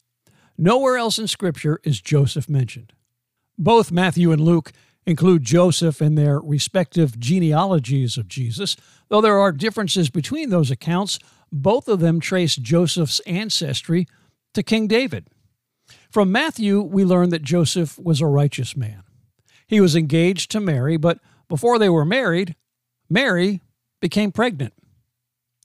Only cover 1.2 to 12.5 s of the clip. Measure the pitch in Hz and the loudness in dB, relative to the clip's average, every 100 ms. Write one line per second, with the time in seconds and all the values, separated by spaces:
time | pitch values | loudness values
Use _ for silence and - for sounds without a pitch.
1.2 | 220 - 185 151 151 160 - 123 - 151 | -6 -4 -4 -4 -4 -4 -2 -4 0 0
2.2 | 139 - 127 139 123 - 107 _ _ _ | 0 -2 -4 -2 -4 -8 -20 _ _ _
3.2 | _ _ _ - 170 233 202 170 185 165 | _ _ _ -4 2 4 4 0 0 2
4.2 | 170 156 160 170 - _ _ _ - 156 | 2 4 4 2 0 _ _ _ -4 0
5.2 | 180 175 117 170 180 - 170 147 151 151 | 4 4 4 4 4 2 -2 0 0 2
6.2 | 147 143 151 143 - 190 175 175 151 113 | 2 0 -2 -4 -2 -2 -2 0 0 0
7.2 | 117 185 160 151 190 175 117 139 123 127 | -2 0 2 2 2 0 0 -2 -2 -4
8.2 | 92 - 120 117 196 - _ _ - 214 | -10 -8 -6 -6 -6 -8 _ _ -2 2
9.2 | 214 202 196 143 220 214 196 196 151 170 | 4 4 2 0 -4 -4 -4 0 0 -2
10.2 | - 302 302 180 131 131 - 175 202 - | -6 -6 -2 0 0 -2 -4 -4 -4 -8
11.2 | _ _ _ 151 139 240 - 196 165 165 | _ _ _ -4 0 0 0 0 2 0
12.2 | - 185 170 | -2 -2 -2